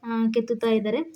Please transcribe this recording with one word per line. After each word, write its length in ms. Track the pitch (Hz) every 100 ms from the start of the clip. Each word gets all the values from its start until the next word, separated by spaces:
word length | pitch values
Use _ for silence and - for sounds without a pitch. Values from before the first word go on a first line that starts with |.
ಆ, 220 | 233 226 226
ಕೆತ್ತುತ್ತಾ 360 | 233 226 233 226
ಇದ್ದಾರೆ. 280 | 220 208 247 330